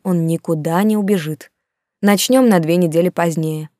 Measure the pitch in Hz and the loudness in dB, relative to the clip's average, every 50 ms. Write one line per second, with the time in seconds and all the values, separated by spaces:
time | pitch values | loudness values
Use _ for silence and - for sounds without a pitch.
0 | - 190 180 170 165 160 165 165 - - 165 156 147 165 165 180 208 214 214 214 | -4 -4 -2 -2 -2 -2 -4 -4 -4 -6 -6 -4 -4 -2 -2 0 0 0 0 0
1 | 202 190 208 180 151 156 151 - - - _ _ _ _ _ _ _ _ _ _ | 0 0 -2 -2 -2 -6 -10 -10 -14 -20 _ _ _ _ _ _ _ _ _ _
2 | - 202 208 190 - - 254 269 262 233 202 170 160 156 170 180 180 160 151 165 | 0 2 2 2 2 2 2 4 4 4 4 2 2 2 2 2 2 2 2 0
3 | 175 175 - - 170 170 156 165 160 156 156 156 156 - _ _ | 0 0 0 -2 -2 -2 -2 -2 -4 -4 -4 -6 -10 -12 _ _